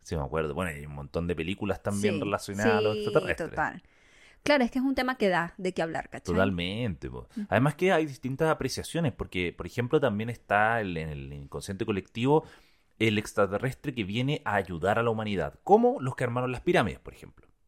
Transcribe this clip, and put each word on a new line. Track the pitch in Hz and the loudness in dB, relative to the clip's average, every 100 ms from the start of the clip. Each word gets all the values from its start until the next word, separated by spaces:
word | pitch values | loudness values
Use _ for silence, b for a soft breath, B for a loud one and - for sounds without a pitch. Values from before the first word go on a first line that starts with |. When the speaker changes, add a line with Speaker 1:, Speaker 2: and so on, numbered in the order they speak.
Speaker 1:
Sí, | - | -8
me | 85 | -6
acuerdo. | 67 78 78 | -2 -2 -2
Bueno, | 71 92 | -2 -4
hay | 73 73 | -6 -10
un | |
montón | 71 71 - 85 | -10 -6 -2 -2
de | |
películas | 82 82 104 104 92 | -2 -2 -2 -2 -2
también | - 101 104 | -2 0 0
Speaker 2:
Sí, | 101 | 0
Speaker 1:
relacionadas | 101 101 - 98 110 107 | 0 -2 -4 0 2 4
a | |
los | - | 2
Speaker 2:
sí, | - | 0
Speaker 1:
extraterrestres. | - - - - 165 | 0 0 0 -2 -4
Speaker 2:
total. | - 151 180 b b b b b b | -2 -4 -4 b b b b b b
Claro, | - 294 | 2 4
es | 233 | 4
que | 262 | 2
es | |
un | 269 | 0
tema | 269 254 254 | 0 -2 0
que | 202 | 2
da | 175 170 - | 2 0 -4
de | 185 | -6
qué | 180 | -2
hablar, | 165 139 - | -2 -4 -8
¿cachai? | - - | -10 -2
Speaker 1:
Totalmente, | 87 98 87 87 107 120 78 67 | 2 2 2 -2 -2 -2 -4 -8
po. | 62 - | -10 -12
Speaker 2:
Ujú. | - 208 | -10 0
Speaker 1:
Además | 104 139 - | 2 2 2
que | 180 | 2
hay | 170 | 2
distintas | 160 131 123 135 160 | 2 -4 -8 -2 0
apreciaciones, | 151 131 - - 160 165 | 0 -2 -4 -4 -2 -2
porque, | - 98 92 87 - | -2 -4 -2 -2 -2
por | |
ejemplo, | 85 - 123 156 | -8 -4 2 2
también | 135 101 110 | 2 0 -4
está | 117 - 104 107 117 | -8 0 2 4 2
el, | 101 85 | -2 -4
en | 80 | -4
el | 73 67 | -8 -10
inconsciente | 71 69 76 - 95 113 | -12 -10 -10 -8 -4 -2
colectivo | 98 - 113 127 156 B B B B B _ | -2 -4 -2 2 2 B B B B B _
el | 113 104 | 2 2
extraterrestre | - - 98 101 127 - 147 | 0 2 2 2 -2 -4 -8
que | 120 | -4
viene | 92 110 131 151 | -4 -2 -2 -2
a | - 104 | 0 -2
ayudar | 95 85 90 110 | -2 -2 0 2
a | |
la | 117 | 2
humanidad, | 110 107 98 71 - | 0 -2 -2 -2 -6
como | - 208 240 254 | 4 6 6 2
los | 131 | -4
que | - | -4
armaron | 123 120 127 | -4 -2 -2
las | 123 | -2
pirámides, | 175 180 107 65 | 2 2 2 -2
por | - | -12
ejemplo. | - - - _ _ | -18 -20 -20 _ _